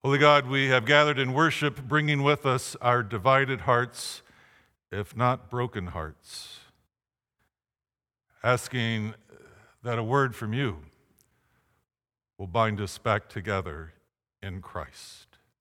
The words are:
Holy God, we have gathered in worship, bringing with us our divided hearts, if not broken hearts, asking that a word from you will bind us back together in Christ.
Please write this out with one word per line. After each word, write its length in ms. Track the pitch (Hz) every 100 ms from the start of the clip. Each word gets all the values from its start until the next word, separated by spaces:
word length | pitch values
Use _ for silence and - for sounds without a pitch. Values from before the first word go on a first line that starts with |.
Holy 140 | 135 139
God, 300 | 147 147 127
we 180 | 135 135
have 180 | 131
gathered 360 | 113 147 151 143
in 120 | 131
worship, 480 | 131 160 - 147 139
bringing 400 | 127 151 151 147
with 200 | 139 147
us 300 | 135 123 - -
our 240 | 123 123
divided 560 | 104 110 127 135 135 127
hearts, 640 | 92 120 120 - - - _ _ _ _ _ _ _
if 260 | 95 101 113
not 320 | 123 127 -
broken 380 | 123 123 107 90
hearts, 720 | 85 78 78 - - - - - _ _ _ _ _ _ _ _ _ _ _ _ _ _ _ _ _
asking 720 | 117 123 - 127 113 113 107 - _ - - - _ _
that 160 | 120 117
a 20 |
word 320 | 113 139 135
from 180 | 107 107
you 300 | 117 135 78 76 _ _ _ _ _ _ _ _ _ _ _ _ _ _ -
will 120 | 98
bind 320 | 113 110 104
us 180 | 98 -
back 300 | 117 104 -
together 680 | 110 95 98 87 76 80 _ _ _ _ _
in 180 | 98 92
Christ. 760 | - 90 76 - - - _ _ _ _